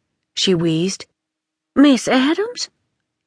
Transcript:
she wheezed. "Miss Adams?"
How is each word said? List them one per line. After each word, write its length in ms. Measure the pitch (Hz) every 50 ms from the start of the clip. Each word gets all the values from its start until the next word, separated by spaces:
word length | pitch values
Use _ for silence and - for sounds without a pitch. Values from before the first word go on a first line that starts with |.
| _ _ _ _ _ _ -
she 180 | - - 190 185
wheezed. 520 | 165 170 170 160 160 175 190 - - - _ _ _ _ _ _ _ _ _ _ _ _ _ -
"Miss 320 | - 277 294 262 220 - -
Adams?" 600 | 240 262 254 294 339 381 415 480 494 - - - _ _ _ _ _ _ _ _ _ _ _